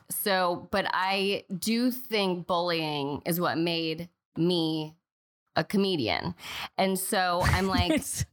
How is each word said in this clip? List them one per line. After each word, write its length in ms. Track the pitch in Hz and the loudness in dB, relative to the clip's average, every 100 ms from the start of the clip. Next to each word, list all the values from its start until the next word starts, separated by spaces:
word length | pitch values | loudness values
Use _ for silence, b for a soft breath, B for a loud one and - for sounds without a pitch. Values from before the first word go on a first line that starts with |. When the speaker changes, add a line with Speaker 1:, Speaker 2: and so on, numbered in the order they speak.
| - | -10
Speaker 1:
So, 560 | - 208 190 180 175 - | -4 0 2 2 -2 -4
but 160 | 202 165 | -4 -2
I 500 | - 190 196 196 196 - 185 | 0 0 0 0 -2 -4 -6
do 320 | 214 233 247 | -2 2 2
think 560 | 233 - 214 190 180 165 | 0 -2 0 2 0 0
bullying 760 | 175 175 165 156 147 143 143 - | 0 2 0 -2 -2 -2 -4 -2
is 140 | 175 | 0
what 180 | 165 127 | 0 0
made 520 | 170 165 160 160 170 _ _ - | 0 0 -2 -6 -10 _ _ 0
me 560 | 170 175 160 160 156 160 _ _ _ _ _ - | 2 4 2 -2 -4 -10 _ _ _ _ _ -4
a 80 | |
comedian. 720 | 160 202 196 170 107 80 - - B B B - | 0 2 2 2 0 0 -2 -8 B B B 0
And 220 | 190 190 | 0 0
so 420 | - 208 180 175 | 0 0 0 2
I'm, 240 | 180 185 190 | 2 2 4
like, 240 | 180 180 | 4 4
Speaker 2:
<laughs> 20 | |
It's 320 | 302 - - - | 2 0 -6 -2